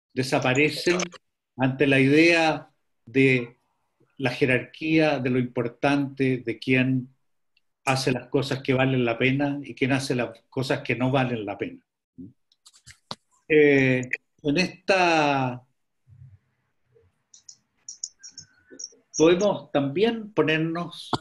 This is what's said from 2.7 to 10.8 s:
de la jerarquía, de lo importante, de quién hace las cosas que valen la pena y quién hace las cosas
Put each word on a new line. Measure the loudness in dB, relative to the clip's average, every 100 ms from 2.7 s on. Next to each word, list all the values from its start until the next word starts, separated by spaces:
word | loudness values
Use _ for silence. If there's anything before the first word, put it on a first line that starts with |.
| _ _ _
de | -4 2 4 2 -2 _ _ _ _ _ _ -6
la | -6
jerarquía, | -2 0 0 -2 -10 -2 2 2 0
de | -2
lo | -2
importante, | -2 -4 -6 -2 0 0 -4 -2 -2 -2
de | -6 -8
quién | 0 0 2 -2 -4 _ _ _ _ _ _ _
hace | -4 -2 -2
las | -4 -2
cosas | -4 -2 -6
que | -2
valen | 0 2 2
la | 0 0
pena | 0 0 -2 -4
y | -10
quién | -4 -2
hace | -2 -2
las | -4 -4 -10 _
cosas | -8 -4 -4